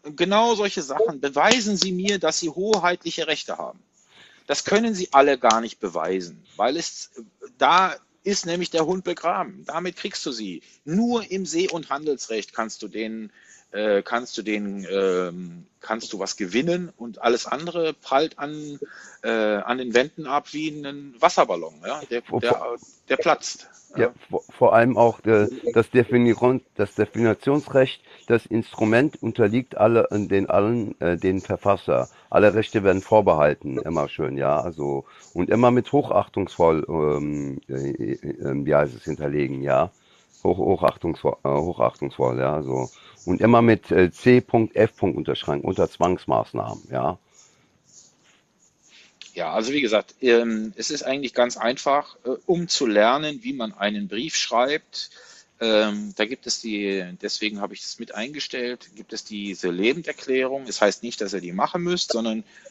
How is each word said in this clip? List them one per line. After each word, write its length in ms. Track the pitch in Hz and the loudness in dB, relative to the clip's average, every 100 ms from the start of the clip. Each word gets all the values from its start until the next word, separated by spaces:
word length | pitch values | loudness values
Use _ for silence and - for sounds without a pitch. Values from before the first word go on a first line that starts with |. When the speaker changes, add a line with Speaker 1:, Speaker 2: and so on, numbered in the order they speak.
| 147 147 | -16 -4
Speaker 1:
genau 380 | 175 208 233 | 2 4 4
solche 300 | 214 202 - | 2 0 -2
Sachen. 360 | 139 143 214 143 | -6 -2 -2 0
„Beweisen 580 | 139 139 185 254 208 190 | -2 2 4 4 2 -2
Sie 140 | 190 | -2
mir, 280 | 180 196 202 | -2 -2 0
dass 200 | 160 - | 0 -2
Sie 100 | 165 | -6
hoheitliche 760 | 160 202 208 175 175 170 170 156 | -4 0 2 2 -2 -6 -6 -4
Rechte 320 | 147 - 90 | -4 -6 -10
haben.“ 220 | - - _ _ _ - - _ - | -10 -14 _ _ _ -20 -20 _ -6
Das 180 | 143 - | -4 2
können 280 | 202 233 | 2 2
Sie 160 | 190 180 | -2 4
alle 280 | 139 143 135 | 6 6 4
gar 220 | 120 113 | 4 4
nicht 180 | 113 - | 0 -8
beweisen, 640 | 98 85 82 95 87 - _ - | -6 -4 -2 -2 -4 -16 _ -2
weil 220 | 113 156 | -2 -2
es, 320 | - - - - 107 _ 139 _ | -8 -12 -18 -20 -20 _ -20 _
da 380 | 139 175 185 147 _ _ | 4 4 2 -4 _ _
ist 220 | 196 190 170 | -4 -4 -2
nämlich 240 | 175 175 | -4 -2
der 160 | 165 160 | -2 0
Hund 180 | 185 | -2
begraben. 600 | 185 175 165 190 147 135 - | -4 -4 -4 -4 -6 -10 -10
Damit 300 | 156 180 175 | -8 -8 -8
kriegst 280 | 214 - 156 | -10 -8 -8
du 40 | |
sie. 300 | 117 101 85 _ _ | -8 -10 -12 _ _
Nur 480 | 143 180 240 240 202 | -4 0 0 -2 -4
im 140 | 190 175 | -8 -4
See- 220 | 160 185 | -2 -2
und 200 | 170 147 | -4 -6
Handelsrecht 640 | 139 156 131 - 110 - | -6 -4 -4 -4 -6 -6
kannst 280 | - 113 - | -8 -8 -8
du 60 | 104 | -12
den, 440 | 104 110 110 107 _ _ - _ | -8 -8 -8 -14 _ _ -20 _
äh, 300 | 101 107 101 | -4 0 0
kannst 360 | - 120 123 - | 0 -6 -4 -8
du 40 | |
den, 460 | 104 107 101 98 87 | -4 -4 -4 -8 -4
ähm, 760 | 98 95 90 90 90 90 85 - _ | 0 2 0 -2 -8 -12 -16 -20 _
kannst 320 | - 113 - | -8 -8 -8
du 40 | 101 | -8
was 180 | 95 - | -8 -6
gewinnen 560 | 92 107 165 175 175 _ | -4 -2 -2 -4 -6 _
und 240 | 117 - | -16 -4
alles 240 | 120 120 - | 0 0 -2
andere 480 | 135 170 170 160 | -8 -6 -4 -4
prallt 460 | 147 - 135 156 - | -6 0 0 0 -6
an, 400 | 147 151 151 143 - - - - | -12 -10 -12 -12 -14 -16 -20 -8
äh, 80 | 117 | -4
an 480 | 113 107 104 - 127 | 0 0 0 -2 -4
den 160 | 127 | 2
Wänden 320 | 117 143 - 147 | 2 2 -6 -4
ab 280 | 143 - | -4 -4
wie 160 | 147 156 | -8 -6
ein 440 | 151 143 143 143 117 | -8 -12 -12 -16 0
Wasserballon, 560 | 170 190 127 87 80 78 92 | 2 2 0 0 -6 -12 -10
ja? 160 | 147 123 | -10 -6
Der, 140 | 120 | -8
Speaker 2:
Vor, 180 | - 104 | -4 -2
Speaker 1:
der, 140 | 117 - | 0 -2
Speaker 2:
vor 220 | 120 120 - _ _ | -4 -10 -14 _ _
Speaker 1:
der 80 | 131 | -2
platzt, 520 | 165 147 - - - _ _ - | 0 0 -4 -14 -20 _ _ -2
Speaker 2:
ja, 80 | 117 | -2
Speaker 1:
ja. 80 | - - | -2 -8
Speaker 2:
vor, 140 | - - | -8 -8
vor 240 | - 120 | 2 6
allem 240 | 113 120 110 | 6 4 4
auch, 260 | 117 - 107 | 4 4 4
äh, 220 | 110 104 120 117 | 4 4 -2 0
das 180 | 117 110 | 2 4
Definition-, 680 | 123 117 123 120 110 123 127 _ - | 2 4 4 4 4 2 0 _ -4
das 200 | 101 - | -4 0
Definitionsrecht, 1040 | 107 - 113 101 - 147 - 135 131 - _ - - | -2 2 2 2 0 0 2 2 2 -2 _ -20 0
das 180 | 117 - | 0 2
Instrument 720 | 117 - - 110 113 151 - | -4 -4 0 4 4 2 -2
unterliegt 560 | 113 113 104 117 127 - | -6 2 2 2 -2 4
alle, 320 | 110 113 - | 6 6 2
äh, 160 | 104 101 | 0 0
den 240 | 98 95 | 0 2
allen, 500 | 92 101 120 107 - | 2 2 0 -4 -2
äh, 160 | 85 85 | -2 0
den 240 | 95 95 | 0 0
Verfasser. 680 | - 90 101 98 - 65 64 - _ | -4 -2 0 0 2 0 -2 -10 _
Alle 240 | - 104 101 | 6 6 4
Rechte 280 | 107 113 | 0 2
werden 180 | 98 92 | 2 2
vorbehalten, 760 | - 107 95 78 76 73 73 65 | 4 4 6 6 4 2 -4 -6
immer 320 | - 80 71 | -4 -2 -4
schön, 280 | - 76 69 | -4 -4 -2
ja, 220 | 67 73 | 0 0
also, 460 | 90 80 71 69 - - - | -2 -6 -4 -4 -8 -20 -10
und 160 | 85 90 | -4 0
immer 200 | 110 123 | 4 6
mit 220 | 123 - | 4 2
hochachtungsvoll, 920 | 139 - - - - 92 - 82 80 - | -2 2 0 0 -4 -6 2 4 4 0
ähm, 720 | 80 76 73 73 73 71 67 - | -2 0 0 -2 -4 -6 -10 -8
äh, 220 | 67 69 | -6 -6
äh, 220 | - 53 | -6 -6
äh, 520 | 67 73 - 71 69 69 | -6 -8 -8 -6 -4 2
wie 80 | |
heißt 220 | 73 73 57 | 2 2 -4
es, 80 | |
hinterlegen, 580 | - 71 73 73 67 67 | -10 -6 -4 -2 -2 -4
ja. 300 | 69 65 87 _ _ _ _ _ | 0 0 0 _ _ _ _ _
Hoch-, 140 | - 90 | -2 0
hochachtungsvoll, 800 | - 90 87 - 85 78 73 - | 0 2 0 0 -6 -2 -2 -2
äh, 60 | 69 | -2
hochachtungsvoll, 880 | 71 82 - 60 - 71 - 64 62 | 0 -2 0 -2 0 -10 -2 -2 0
ja, 240 | 65 76 | -2 -2
so. 280 | 67 65 64 - - - | -4 -4 -4 -10 -20 -14
Und 180 | - 92 | -4 2
immer 200 | 110 117 | 6 6
mit, 260 | 117 107 - | 6 4 4
äh, 200 | 85 90 | 4 4
C 300 | - 127 123 | 4 6 6
Punkt 340 | - 117 110 - | 4 0 2 2
F 200 | 110 _ | 2 _
Punkt 220 | 95 71 | -2 0
unterschreiben, 440 | 76 67 - 71 | -4 -4 -2 -2
unter 280 | 78 92 82 | -2 0 -2
Zwangsmaßnahmen, 960 | - 87 90 - 62 53 58 55 50 - | 0 0 0 0 0 0 -6 -8 -10 -8
ja. 260 | 64 67 92 _ _ _ _ _ _ _ - _ _ _ _ _ _ _ _ _ - - _ - | -4 -4 -6 _ _ _ _ _ _ _ -20 _ _ _ _ _ _ _ _ _ -20 -20 _ -16
Speaker 1:
Ja, 180 | 87 82 | -8 -4
also 220 | 80 113 | -2 -2
wie 80 | 143 | -2
gesagt, 320 | 120 107 - _ | 0 0 -2 _
ähm, 500 | 127 117 117 110 110 104 | 4 4 4 -4 -6 -8
es 140 | - | -8
ist 100 | 147 | -6
eigentlich 320 | 127 135 131 | -4 -4 -4
ganz 240 | - 123 - | 0 0 0
einfach, 580 | 113 135 147 143 - _ | -4 -2 0 0 -2 _
äh, 60 | 123 139 - | -6 -6 -2
um 220 | 170 170 | -2 0
zu 180 | - 123 | 0 2
lernen, 540 | 104 110 139 151 139 | 6 6 4 -2 -6
wie 120 | 120 | -8
man 200 | 139 113 | -6 -8
einen 340 | - 101 104 98 | -4 -4 -2 -6
Brief 280 | 104 - - | -6 -6 -6
schreibt. 760 | - 117 131 156 _ - - - - - _ _ | 0 0 0 -2 _ -14 -14 -18 -20 -20 _ _
Ähm, 540 | 113 107 107 104 104 95 | 2 4 2 -2 -8 -4
da 100 | 107 | -4
gibt 200 | 131 120 | -4 -8
es 160 | - | -6
die, 420 | 113 104 101 98 90 90 | -4 -4 -2 -2 -6 -10
deswegen 380 | 104 - 107 104 | -10 -6 -6 -6
habe 140 | 101 | -8
ich 80 | 98 | -10
das 160 | - - | -14 -14
mit 160 | 117 | -12
eingestellt, 800 | 104 123 147 - 131 123 123 - - | -10 -10 -10 -10 -8 -8 -8 -16 -20
gibt 160 | 101 | -14
es 120 | 113 | -14
diese 480 | - 104 101 90 90 | -12 -10 -8 -4 -4
Lebenderklärung. 960 | 87 110 156 151 - - 131 131 135 120 | 0 0 0 -6 -10 -4 -2 -2 -6 -10
Das 120 | - | 0
heißt 220 | 104 - | 0 0
nicht, 180 | 117 - | -10 -8
dass 120 | 101 | -6
ihr 80 | 95 | -6
die 100 | 87 | -8
machen 300 | 90 143 180 | -4 -4 -2
müsst, 300 | 175 180 - | -4 -4 -4
sondern 320 | 117 113 110 - - - | -4 -4 -4 -8 -20 -20